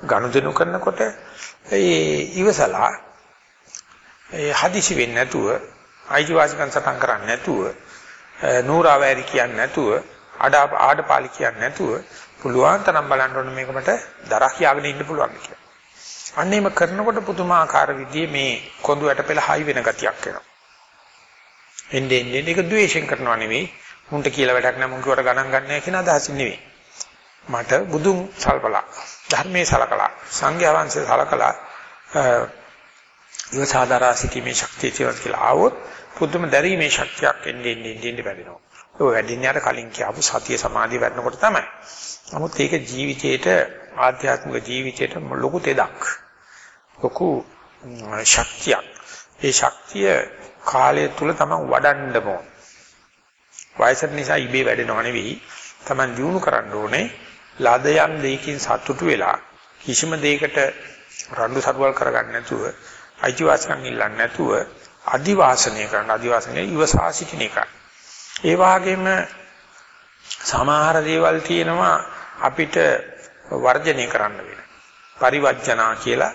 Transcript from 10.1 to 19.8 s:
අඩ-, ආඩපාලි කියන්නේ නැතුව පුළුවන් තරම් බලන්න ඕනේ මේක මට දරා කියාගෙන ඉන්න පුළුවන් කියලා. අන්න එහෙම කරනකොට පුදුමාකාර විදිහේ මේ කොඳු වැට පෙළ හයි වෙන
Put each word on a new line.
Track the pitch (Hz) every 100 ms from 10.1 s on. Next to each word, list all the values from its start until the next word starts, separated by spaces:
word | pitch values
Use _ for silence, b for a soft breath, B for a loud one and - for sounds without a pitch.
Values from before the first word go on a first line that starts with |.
| - - -
අඩ-, | 135 147 143 -
ආඩපාලි | 131 147 151 139 127
කියන්නේ | - 139 110
නැතුව | 120 - 156 110 - B B -
පුළුවන් | 101 123 139 196
තරම් | 196 160 143
බලන්න | 135 131 131
ඕනේ | 131
මේක | 131 131
මට | 135 131 233 - -
දරා | - 110 131
කියාගෙන | - 160 143
ඉන්න | 143 139
පුළුවන් | 147 156 120 -
කියලා. | - - - _ _ B B B B
අන්න | - 175
එහෙම | 208 196
කරනකොට | - 170 185 214 220
පුදුමාකාර | 196 180 180 175 156 147 147
විදිහේ | 139 131 147 160
මේ | 143 135 117 - -
කොඳු | - 143 147
වැට | 135
පෙළ | 143 151
හයි | 139 151
වෙන | 151 131